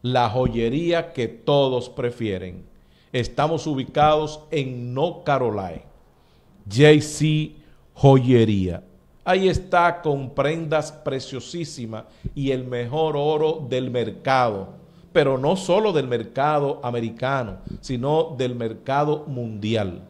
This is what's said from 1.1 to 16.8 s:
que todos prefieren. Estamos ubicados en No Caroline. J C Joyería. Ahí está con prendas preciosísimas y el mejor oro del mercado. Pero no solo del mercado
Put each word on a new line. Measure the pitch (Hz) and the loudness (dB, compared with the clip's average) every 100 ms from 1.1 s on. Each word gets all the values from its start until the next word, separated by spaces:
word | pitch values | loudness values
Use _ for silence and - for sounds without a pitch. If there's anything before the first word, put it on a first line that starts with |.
que | - 147 | -4 -6
todos | - - 143 139 123 120 | -4 2 4 4 0 -4
prefieren. | - 120 120 110 95 90 90 - - _ _ _ | -4 -4 -2 -4 -4 -6 -14 -18 -20 _ _ _
Estamos | 127 113 - 151 160 156 | -4 -4 0 0 0 -2
ubicados | 139 127 - 151 151 151 - - | -4 -2 2 4 4 0 -8 -6
en | 156 131 123 120 | -4 -4 -6 -6
No | 123 170 - | -2 -2 -2
Caroline. | - 139 123 107 92 80 - - _ _ _ _ _ _ 104 | -2 0 0 -2 -6 -10 -16 -20 _ _ _ _ _ _ -6
J | 104 151 151 | 6 8 8
C | 147 - 151 156 156 - - - _ | 4 -2 0 0 -2 -10 -20 -20 _
Joyería. | - 139 135 123 123 113 101 92 85 - - _ _ - | 4 6 6 6 6 6 2 0 -4 -12 -20 _ _ 0
Ahí | 185 185 | 2 2
está | 151 - 180 175 170 | 0 0 2 2 0
con | 160 139 131 | -2 -2 -4
prendas | - 139 165 165 156 151 | -2 -2 -2 -2 -2 -2
preciosísimas | - - 131 127 131 - 175 156 - 113 110 - - - | -8 -6 -6 -8 -12 -10 -10 -10 -10 -10 -12 -14 -14 -12
y | - 135 | -4 -2
el | 131 | -2
mejor | 127 123 117 147 160 147 | -2 -6 -4 -2 -2 0
oro | 147 151 156 165 131 | 0 2 0 -2 -2
del | 127 131 | -2 -2
mercado. | 123 110 95 139 131 123 101 92 - - - - | -2 -4 -4 0 2 2 0 -8 -14 -20 -20 -2
Pero | 170 139 135 | 2 4 2
no | 139 | 2
solo | 185 - 180 220 | 0 2 2 4
del | 165 127 | 2 0
mercado | 120 101 - 143 151 139 - | -2 -4 -2 2 2 0 -2